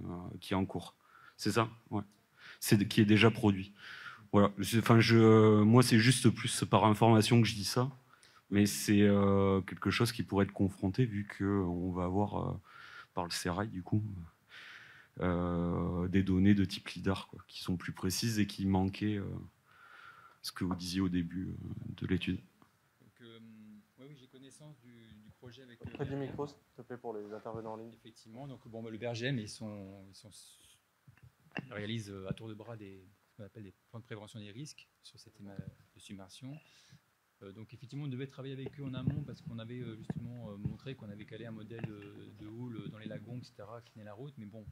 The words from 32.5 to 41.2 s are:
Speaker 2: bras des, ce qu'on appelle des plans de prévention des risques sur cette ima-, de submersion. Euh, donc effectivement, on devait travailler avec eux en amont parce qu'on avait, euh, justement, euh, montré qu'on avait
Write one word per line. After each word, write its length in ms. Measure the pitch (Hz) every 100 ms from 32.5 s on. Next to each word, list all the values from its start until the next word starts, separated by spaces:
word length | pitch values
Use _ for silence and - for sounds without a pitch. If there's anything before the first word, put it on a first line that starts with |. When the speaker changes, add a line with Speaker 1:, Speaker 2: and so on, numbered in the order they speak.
Speaker 2:
bras 220 | 107 107 113
des, 320 | 101 95 92 _ _
ce 60 | -
qu'on 80 |
appelle 180 | 98 113
des 120 | 98 _ _
plans 100 | 117
de 40 |
prévention 340 | - 107 104 113
des 120 | 104
risques 360 | 104 151 - _ _
sur 160 | - 110
cette 220 | - _
ima-, 160 | 101 98
de 440 | 98 - _ _
submersion. 540 | - 98 92 - 127 151 _ _ _ - _ _ _ _
Euh, 80 | 98
donc 220 | 101 110
effectivement, 300 | 117 117 139
on 40 | 147
devait 200 | 123 135
travailler 260 | 139 135
avec 240 | 131 131 147
eux 60 |
en 100 | 135
amont 300 | 127 131 147
parce 160 | 135 -
qu'on 160 | - 113
avait, 220 | 113 123
euh, 160 | 117 110
justement, 540 | - 143 120 120 113
euh, 60 | 101
montré 380 | 107 110 139
qu'on 140 | 131 107
avait 140 | 101